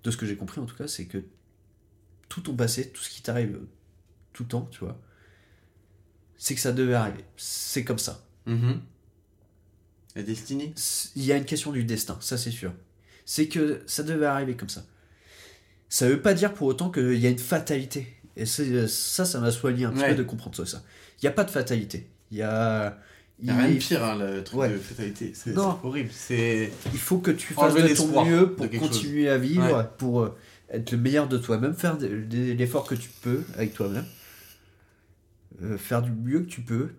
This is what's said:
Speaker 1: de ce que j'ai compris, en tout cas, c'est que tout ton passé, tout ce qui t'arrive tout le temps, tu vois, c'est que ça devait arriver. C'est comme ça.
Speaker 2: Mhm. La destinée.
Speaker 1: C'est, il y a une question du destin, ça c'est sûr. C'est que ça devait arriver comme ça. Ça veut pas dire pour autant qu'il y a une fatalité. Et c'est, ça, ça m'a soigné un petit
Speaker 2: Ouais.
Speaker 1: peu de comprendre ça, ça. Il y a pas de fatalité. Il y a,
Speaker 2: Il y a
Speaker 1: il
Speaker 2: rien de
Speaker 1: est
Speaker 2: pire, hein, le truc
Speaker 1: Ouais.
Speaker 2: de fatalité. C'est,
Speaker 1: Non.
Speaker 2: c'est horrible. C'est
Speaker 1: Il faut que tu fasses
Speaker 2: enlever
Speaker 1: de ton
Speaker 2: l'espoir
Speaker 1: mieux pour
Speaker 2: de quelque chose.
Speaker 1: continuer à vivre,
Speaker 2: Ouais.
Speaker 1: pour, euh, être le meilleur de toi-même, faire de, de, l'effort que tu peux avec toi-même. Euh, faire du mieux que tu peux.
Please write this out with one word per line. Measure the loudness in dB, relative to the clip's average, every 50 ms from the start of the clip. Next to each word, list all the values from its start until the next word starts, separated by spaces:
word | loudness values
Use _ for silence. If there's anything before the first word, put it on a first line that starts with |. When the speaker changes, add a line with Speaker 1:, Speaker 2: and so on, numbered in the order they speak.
| -2
Speaker 1:
de | -4
ce | -4
que | -2 -4
j'ai | -6 -6
compris, | -6 -8 -10 -8 -10
en | -10
tout | -10 -10
cas, | -12 -10
c'est | -10 -8 -10 -10
que | -8 -8 -10 -10 -10 _ _ _ _ _ _ _ _ _ _ _ _ _ _ _ _ _ _ _ _
tout | -14 -10
ton | -8 -6 -2
passé, | 0 0 0 0 -2 -4 -8
tout | -8 -14 -12
ce | -12
qui | -12 -10
t'arrive | -8 -4 -2 -2 -2 -2 -4 -8 -12 -16 -20 _ _ _ _ _ _ _ _ _ -20 _
tout | _ -12 -10
le | -6
temps, | -6 -6 -6 -8
tu | -12 -10
vois, | -10 -10 -10 -12 -18 _ _ _ _ _ _ _ _ _ _ _ _ _ _ _ _ _ _ _ _ _ _ _ _ _ _
c'est | _ -4 -4 -4
que | -2
ça | -2 0
devait | 2 2 2 4 4
arriver. | 2 2 0 -4 -8 -14 -20 -18
C'est | -14 -12 -10 -8 -8 -6 -4 -4 -4 -2
comme | -2 -4 -4
ça. | -4 -6 -8 -10 -18 _ _ _ _
Speaker 2:
Mhm. | -2 0 2 2 2 0 0 -6 -14 _ _ _ _ _ _ _ _ _ _ _ _ _ _ _ _ _ _ _ _ _ _ _ _ -12
La | -10 -6
destinée. | -6 -6 -8 -6 -6 -6 -6 -6 -6 -8
Speaker 1:
C'est, | -6 -4 -4 -4 -4 -6 -6 -6
il | -2 2
y | 2 2
a |
une | 2 2
question | 0 -4 -2 -2 -2
du | -2 -2 0
destin, | 0 -2 -2 -4 -6 -8 -8
ça | -6 -4 -4
c'est | -4 -4 -4
sûr. | -6 -6 -6 -8 -8 -10 -18 _ _ _ _ _ -20 -20 _
C'est | -6 0 0 0
que | 0 2 0 2 0 0 -4 -6
ça | -8 -6 -6 -4
devait | -2 0 2 2
arriver | 2 2 0 -2 -2 -4
comme | -6 -8 -10
ça. | -10 -12 -14 -18 _ _ _ _ -20 _ _ -20 -20 -20 -20 -20 -20 -20 _ _ _ _ _ _
Ça | 0 2 4 4
veut | 4 4
pas | 4 4 4
dire | 4 2 0 0
pour | 0 0
autant | 0 2 2 -2 -2
qu'il | 0 2 2 2 4 4
y | 4
a | 4
une | 2
fatalité. | 2 0 0 0 0 0 0 -2 -2 -2 -4 -8 -8 -8 -10 -16 _ -20 -20 _
Et | -6 -4
c'est, | -4 -2 -2 0 2 2 2 2
ça, | 2 0 -2 -2 -2 0 0 0
ça | 0 0 0
m'a | 0 0
soigné | 0 2 0 0 0 2 0
un | 0
petit | 0 2
Speaker 2:
Ouais. | 2 4
Speaker 1:
peu | 4
de | 2 0
comprendre | -4 -4 -10 -10 -10 -8
ça, | -8 -8
ça. | -8 -8 -12 -14 -20 -20 -20 -20 -20 _ _
Il | 0
y |
a | 0
pas | 2 2 0
de | 0
fatalité. | 0 -2 0 0 0 -2 -2 -4 -8 -10 -10 -12 -20 _ _ _
Il | -6 -4
y |
a, | -2 0 2 2 2 2 2 2 0 -2 -4 -8 -20 -20 -20 -20 _ _ _ -8
Speaker 2:
Il | -2
y | 0
a | 2
Speaker 1:
il | 4
Speaker 2:
rien | 6 6
de | 4
Speaker 1:
est |
Speaker 2:
pire, | 4 2 2 0 2 2
hein, | 0 0
le | 0 -2 -2 -2 -4 -6
truc | -4 -2 0
Speaker 1:
Ouais. | 0 0
Speaker 2:
de | 0 -2
fatalité. | -6 -8 -8 -8 -6 -8 -6 -6 -8 -10 -10
C'est, | -8 -8 -2 0
Speaker 1:
Non. | 2 2 2 0 -2
Speaker 2:
c'est | -4
horrible. | -6 -4 -4 -4 -6
C'est | -8 -12 -6 -2 0 2 2 2 2 2 0 -2 -4 -6 -6 -4 -4
Speaker 1:
Il | -4
faut | 0 0 0 2
que | 2 2
tu | 0 0 -2 -8 2
fasses | 4 4 6 8
Speaker 2:
enlever | 8 8 8
Speaker 1:
de | 6
ton | 6 4
Speaker 2:
l'espoir | 4 6 6 6
Speaker 1:
mieux | 8 8 8 8 6 6
pour | -2 -2
Speaker 2:
de | -2
quelque | 0 0
chose. | 0 2
Speaker 1:
continuer | 0 0 0 0 0 2 4 4
à | 4
vivre, | 4 4 2 4 4 6 6 4
Speaker 2:
Ouais. | 4 2 -2 -4 -4
Speaker 1:
pour, | -2 2 2 2
euh, | 2 0 -2 -10 -20 -20 -20 -20 _ -8
être | -6 -6 -4 0
le | 0
meilleur | 2 2 4 4 4 2
de | 2 0
toi-même, | -2 2 0 0 2 2 0 0
faire | 0 0 0 0 0
de, | -2
de, | -2 -2 -4 -4 -2 -2 0 0 0 2
l'effort | 2 0 2 2 -2 0
que | 0 -4
tu | -4 -4 -10 -16 -8
peux | -2 -2 -2 -2 -2 -6 -4
avec | -2 -2 -2 -2
toi-même. | -2 -2 -2 -2 -4 -6 -8 -14 -20 -20 -20 -20 -20 -20 -20 -20 _ _ _ _ _ _ _ _ _ _ _ _ _ _ _ _ _ _ -20 -16 -10
Euh, | -6 -6 -6
faire | -6 -4 -2 0 0
du | 0 0
mieux | -2 -2 -2 0 0 0
que | -2 -2
tu | -8 -12
peux. | -6 -2 -2 -2 -2 -2 -6